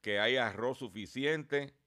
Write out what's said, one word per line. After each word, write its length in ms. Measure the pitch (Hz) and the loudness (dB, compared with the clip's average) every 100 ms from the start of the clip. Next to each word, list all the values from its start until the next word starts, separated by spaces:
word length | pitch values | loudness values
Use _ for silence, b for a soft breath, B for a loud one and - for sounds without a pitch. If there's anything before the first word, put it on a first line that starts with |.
Que 180 | - 101 | 0 2
hay 160 | 107 131 | 4 4
arroz 420 | 117 98 120 127 | 2 0 -4 -4
suficiente. 960 | 120 113 98 127 139 156 151 143 139 _ | -8 -10 -10 -2 0 0 0 -2 -2 _